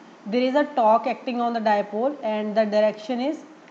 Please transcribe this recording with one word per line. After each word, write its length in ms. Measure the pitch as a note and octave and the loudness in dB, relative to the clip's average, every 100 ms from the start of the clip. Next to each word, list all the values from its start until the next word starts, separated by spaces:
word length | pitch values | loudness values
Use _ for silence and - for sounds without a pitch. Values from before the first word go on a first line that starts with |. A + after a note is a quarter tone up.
| - - G3+ | -20 -18 -4
there 160 | A#3+ | 0
is 140 | B3+ C#4 | 2 2
a 100 | D4 | 0
torque 420 | - A3 A3+ B3+ | 2 4 4 2
acting 320 | A3+ - A#3+ | -6 -6 -4
on 140 | A#3+ | -2
the 80 | A#3 | 0
dipole 560 | G#3+ G#3 G3+ G#3 C4 D4 | 0 0 0 -2 -2 -2
and 320 | A3 G#3+ G#3+ G#3 | -4 -4 -2 0
the 100 | G#3+ | 2
direction 560 | G#3 G#3+ G#3+ - B3 | 2 2 0 -6 -4
is 160 | C4+ E4 - - - | -4 -4 -10 -20 -20